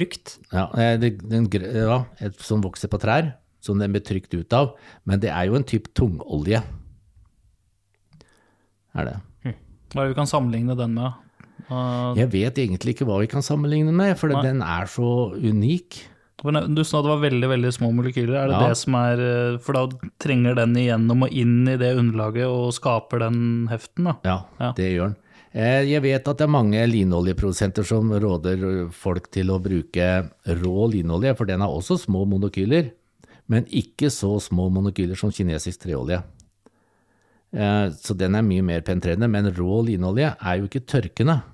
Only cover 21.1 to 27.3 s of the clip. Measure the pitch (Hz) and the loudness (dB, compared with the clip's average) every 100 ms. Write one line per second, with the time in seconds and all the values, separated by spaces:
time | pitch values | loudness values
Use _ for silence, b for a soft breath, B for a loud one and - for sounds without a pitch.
21.1 | 123 127 127 120 120 127 127 123 127 120 | 4 2 2 2 4 2 2 2 2 2
22.1 | 110 107 117 127 127 123 120 131 113 - | 0 -2 -2 0 0 -2 -2 0 0 0
23.1 | 120 113 117 117 117 117 113 - - 90 | -2 0 0 0 0 -2 -4 -6 -2 -2
24.1 | - 92 92 - - 123 123 92 87 98 | 0 -2 -2 -4 -6 -4 -2 0 0 -2
25.1 | 104 b b b 113 117 135 139 147 135 | -4 b b b -2 2 2 2 2 2
26.1 | 135 - 143 151 147 104 107 117 113 95 | 0 0 0 2 4 4 4 4 4 4
27.1 | 87 90 | 2 2